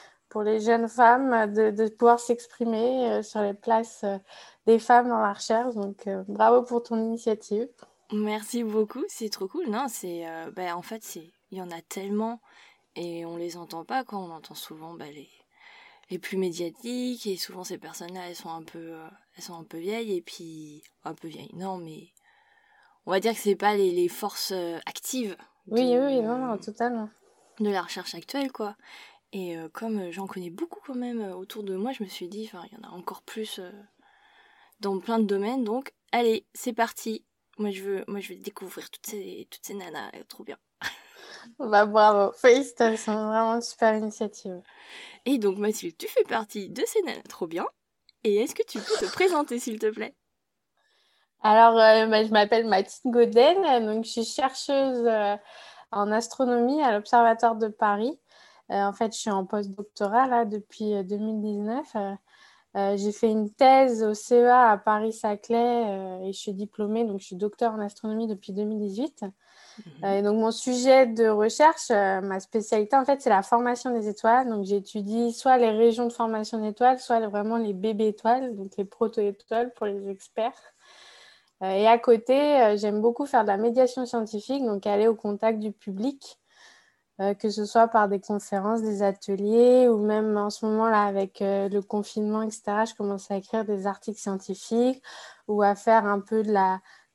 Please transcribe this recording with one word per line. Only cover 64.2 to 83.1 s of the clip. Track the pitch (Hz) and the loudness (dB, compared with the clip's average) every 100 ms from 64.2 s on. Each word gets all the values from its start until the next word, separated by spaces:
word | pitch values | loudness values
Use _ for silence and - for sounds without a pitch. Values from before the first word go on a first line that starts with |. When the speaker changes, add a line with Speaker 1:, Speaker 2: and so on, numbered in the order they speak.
| - 240 | 2 6
Speaker 1:
E | 240 | 8
A | 247 240 | 8 8
à | 202 | 6
Paris-Saclay, | 220 214 220 220 220 208 - 233 240 240 220 | 2 0 -2 -4 -4 -4 -2 0 2 0 0
euh, | 196 190 185 190 | -4 -8 -8 -8
et | |
je | 190 | -8
suis | - | -8
diplômée, | 190 208 - 208 220 233 | -8 -8 -6 -4 -2 -2
donc | 196 | -4
je | - | -10
suis | 180 | -6
docteur | 208 208 233 | -6 -2 -2
en | 220 | -2
astronomie | 202 - 220 214 226 | -8 -8 -8 -4 -4
depuis | 196 - | -6 -8
deux | 196 208 | -6 -4
mille | 214 | -4
dix-huit. | 208 196 294 - | -6 -4 -6 -8
Speaker 2:
Mhm. | 196 - _ _ - - 190 151 | -12 -12 _ _ -20 -20 -20 -8
Speaker 1:
Euh, | 196 196 | -2 0
et | |
donc, | 208 220 | 2 2
mon | 220 | 0
sujet | 233 - 247 254 262 254 | 0 -4 0 6 8 6
de | 220 220 | 4 2
recherche, | 214 214 226 302 320 - | 4 2 6 4 4 2
euh, | 214 196 190 | 2 2 0
ma | 196 190 | -2 -6
spécialité, | - 226 208 220 208 269 | -4 -6 0 0 2 2
en | 262 | 4
fait, | 277 | 2
c'est | 254 | 4
la | 196 | 2
formation | 190 240 240 240 262 | 4 2 2 -2 -2
des | 240 214 | -4 -4
étoiles. | 202 226 240 254 | -2 2 4 2
Donc, | 214 190 | -2 -2
j'étudie | 202 196 214 196 226 233 | -2 -4 -8 -4 -2 -2
soit | 233 269 254 | 0 4 6
les | 233 | 4
régions | 214 233 226 240 | 4 4 4 -2
de | |
formation | 240 226 220 214 226 | -2 -4 -4 -6 -6
d'étoiles, | 214 208 247 254 | -6 2 2 2
soit | - 233 220 | 0 0 0
vraiment | 208 208 233 | -4 -2 -2
les | 220 | -4
bébés | 185 208 214 220 | -4 -4 0 0
étoiles, | 208 226 247 262 202 | 0 0 0 -2 -8
donc | 196 - | -10 -8
les | 196 | -10
proto-étoiles | - 220 - 202 196 _ 226 247 | -4 -4 0 -2 -4 _ -4 -4
pour | - 208 | -6 -8
les | 202 196 | -6 -8
experts. | 196 - - 226 - _ _ _ - - - - _ _ _ | -12 -10 -6 -6 -6 _ _ _ -20 -20 -20 -20 _ _ _
Euh, | 190 | -2
et | 190 214 | 2 6
à | 233 | 6
côté, | 233 226 226 269 294 285 | 6 4 4 2 4 6
euh, | 220 208 | 6 4
j'aime | 208 208 | 0 0
beaucoup | 226 | 0